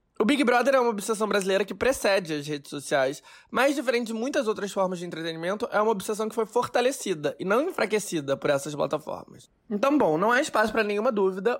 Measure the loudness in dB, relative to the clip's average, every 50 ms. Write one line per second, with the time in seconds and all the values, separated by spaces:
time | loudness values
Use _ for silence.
0 | _ _ _ 0 2 2 4 4 4 4 4 4 4 4 4 4 4 2 0 -2
1 | -2 -4 -2 -2 0 0 0 0 2 2 2 2 0 -2 -4 -2 0 0 0 2
2 | 2 2 2 2 0 -2 -6 -6 -4 -6 -8 -8 -8 -10 -12 -10 -6 0 2 2
3 | 2 2 0 -4 _ -20 -20 -20 -16 -6 -2 2 2 2 2 0 0 0 0 0
4 | 0 -2 -4 -4 -4 -2 -2 -2 0 0 -2 -2 -4 -4 -2 0 0 0 -2 -4
5 | -6 -8 -8 -6 -6 -6 -6 -4 -4 -4 -2 -4 -4 -2 0 2 2 2 2 0
6 | -2 -4 -4 -2 -4 -4 -2 -4 -4 0 0 -2 -2 0 0 2 2 2 0 -2
7 | -4 -4 -4 -2 -2 -4 -4 -4 -2 0 2 2 2 0 -2 -2 -2 0 0 -2
8 | -2 -2 -6 -4 -2 -2 -2 -2 0 0 0 0 0 -4 -4 -4 -2 -2 -2 -4
9 | -6 -6 -10 -10 -12 -16 -20 -20 -20 _ _ _ _ -6 -2 0 2 2 4 4
10 | 4 4 4 4 4 4 4 2 2 2 2 2 0 2 2 0 0 0 0 0
11 | 0 0 0 2 0 0 0 0 -2 -2 -2